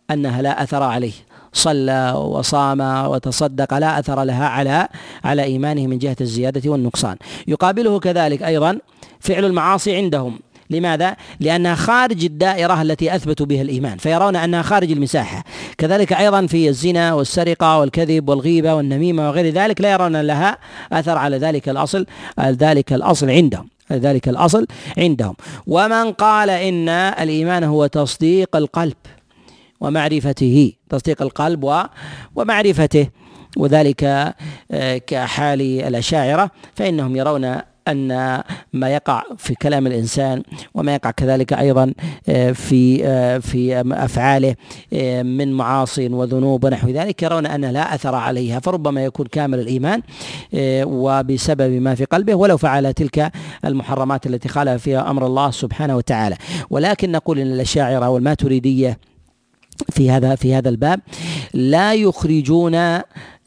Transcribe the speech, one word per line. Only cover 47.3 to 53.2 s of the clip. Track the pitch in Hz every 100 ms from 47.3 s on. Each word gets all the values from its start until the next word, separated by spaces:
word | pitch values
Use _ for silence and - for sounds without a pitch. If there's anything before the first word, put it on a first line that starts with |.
| 165 147
أن | 147 139
لا | 131 160 143
أثر | 139 127
عليها، | 120 127 123 120
فربما | 151 180 147 139 135
يكون | - 127
كامل | 151 143 131
الإيمان، | 117 131 143 220 - - - 147 -
آه، | - 135 131 135
وبسبب | 131 131 135 131 131 - 147 131 127
ما | 131 123
في | 135
قلبه | 165 202 196
ولو | 202 160
فعل | 156 139 139
تلك | 127 151 -